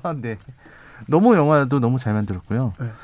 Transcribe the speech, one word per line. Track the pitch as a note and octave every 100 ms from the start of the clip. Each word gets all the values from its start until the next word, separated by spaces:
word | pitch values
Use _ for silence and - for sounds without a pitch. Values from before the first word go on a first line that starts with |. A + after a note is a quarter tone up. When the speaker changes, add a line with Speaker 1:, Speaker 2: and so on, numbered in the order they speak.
| F3
Speaker 1:
<laughs> | D3+
네. | A2+ G#2 - - - - - - A2
너무 | D#3 A3+ G3+
영화도 | D3 D3+ C3+ C#3+
너무 | A#2+ B2+
잘 | A2+
만들었고요. | G#2+ G2+ F#2 - A2 B2+ F#2+
Speaker 2:
네. | A#2 A2